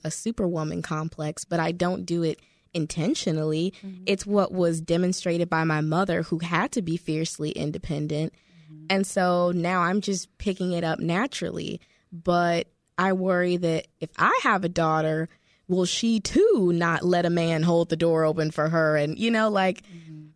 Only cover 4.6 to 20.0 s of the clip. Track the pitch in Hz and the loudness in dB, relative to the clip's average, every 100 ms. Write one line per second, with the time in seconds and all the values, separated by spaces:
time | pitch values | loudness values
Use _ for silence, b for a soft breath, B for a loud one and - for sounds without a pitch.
4.6 | 170 165 160 170 180 185 185 170 170 160 | 2 0 0 2 2 0 -2 0 0 0
5.6 | 160 151 156 165 190 170 160 165 170 170 | 2 2 0 0 0 0 -2 -4 -2 0
6.6 | 254 240 170 170 - 156 165 - 151 - | 0 -2 -4 -4 -4 -4 -4 -4 -6 -4
7.6 | 147 156 - 147 151 151 160 B B B | -4 -6 -6 -4 -2 -2 -4 B B B
8.6 | 156 156 160 190 196 196 180 175 175 180 | -20 -14 -2 0 0 0 2 2 2 0
9.6 | 175 185 170 202 202 185 - - 202 185 | 0 2 2 0 -2 -4 -6 -8 -6 -2
10.6 | 180 170 165 - 165 175 269 - 170 165 | -2 -2 -2 -2 -2 -2 -2 -4 -8 -6
11.6 | - - b b b 170 175 175 170 170 | -8 -10 b b b -6 0 2 2 0
12.6 | - _ _ - 190 190 185 180 180 175 | -2 _ _ -2 0 2 2 2 2 2
13.6 | 170 160 - _ 156 - 202 494 262 196 | 0 -2 -4 _ -10 0 2 2 2 2
14.6 | 175 180 160 156 156 156 165 b b b | 0 0 2 2 0 -2 -4 b b b
15.6 | - 180 180 - 233 220 - - 440 320 | -2 0 0 0 0 0 2 4 6 4
16.6 | 180 170 170 165 180 175 175 170 165 160 | 4 2 2 0 2 2 2 2 2 2
17.6 | 170 170 170 160 165 160 156 160 156 - | 4 4 2 2 2 4 2 2 -2 0
18.6 | 151 165 156 151 147 - 226 220 220 196 | 0 2 2 2 0 0 0 2 2 2
19.6 | 185 - - 170 | 0 -2 -10 -20